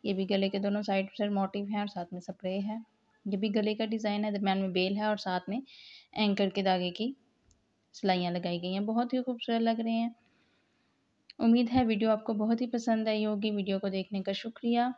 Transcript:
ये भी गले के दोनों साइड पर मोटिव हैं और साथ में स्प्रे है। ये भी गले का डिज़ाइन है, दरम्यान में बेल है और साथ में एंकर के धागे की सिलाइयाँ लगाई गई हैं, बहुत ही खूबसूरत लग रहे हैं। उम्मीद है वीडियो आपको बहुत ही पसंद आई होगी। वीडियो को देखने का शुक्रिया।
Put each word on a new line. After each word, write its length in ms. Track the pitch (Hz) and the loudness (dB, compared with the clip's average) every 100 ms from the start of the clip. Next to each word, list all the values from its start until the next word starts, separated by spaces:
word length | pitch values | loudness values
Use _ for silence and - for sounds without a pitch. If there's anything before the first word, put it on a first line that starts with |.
| - | -2
ये 80 | |
भी 120 | 190 190 | -2 0
गले 240 | 196 196 | 2 2
के 100 | 196 | 0
दोनों 220 | 202 202 | 0 -2
साइड 280 | 208 196 196 | 0 0 -2
पर 200 | - 208 | -4 -2
मोटिव 360 | 202 190 202 202 | 0 -2 -4 -4
हैं 140 | 214 | -4
और 80 | 208 | -4
साथ 180 | 196 175 | -6 -10
में 60 | 180 | -10
स्प्रे 400 | - 185 185 190 | -12 -8 -4 -4
है। 260 | 202 220 220 _ _ _ 202 | -4 -6 -10 _ _ _ -4
ये 100 | 190 | 0
भी 120 | 214 | 2
गले 260 | 214 214 214 | 2 0 0
का 100 | 220 | -2
डिज़ाइन 400 | 220 208 208 214 | -2 0 0 0
है, 60 | |
दरम्यान 260 | 202 196 190 | 0 2 2
में 140 | 190 | 2
बेल 260 | 185 185 202 | 2 2 0
है 80 | 214 | 0
और 120 | 208 | 0
साथ 220 | 190 180 180 | -2 -4 -2
में 140 | 220 269 - - - _ - | -6 -6 -20 -20 -20 _ 0
एंकर 320 | 214 202 196 | 0 4 2
के 140 | 196 | 2
धागे 280 | 190 185 180 | 2 2 0
की 240 | 175 233 269 _ _ _ _ _ _ _ | -4 -6 -6 _ _ _ _ _ _ _
सिलाइयाँ 380 | - 196 185 175 | -2 2 2 2
लगाई 280 | 175 170 175 | 0 -2 -2
गई 140 | 180 | -2
हैं, 120 | 196 208 | -2 0
बहुत 280 | 226 247 | 0 2
ही 80 | 254 | 0
खूबसूरत 400 | 254 240 - 226 | -2 -4 0 2
लग 180 | 226 226 | 2 2
रहे 140 | 226 | 0
हैं। 220 | 226 233 233 _ _ _ _ _ _ _ _ _ _ _ - | 0 -2 -6 _ _ _ _ _ _ _ _ _ _ _ 0
उम्मीद 300 | 226 233 233 | 4 4 4
है 160 | 254 233 | 2 2
वीडियो 240 | 214 220 | 2 2
आपको 240 | 214 220 | 2 0
बहुत 280 | 214 214 233 | -2 0 0
ही 60 | 247 | 0
पसंद 400 | 240 233 220 220 | -2 0 0 2
आई 160 | 214 | 0
होगी। 280 | 214 208 214 | 0 0 0
वीडियो 280 | 208 196 196 | 0 0 0
को 100 | 196 | 0
देखने 320 | 190 185 196 | -2 -4 -4
का 120 | 190 | -4
शुक्रिया। 600 | 196 226 - 233 233 247 | -4 -6 -4 0 2 0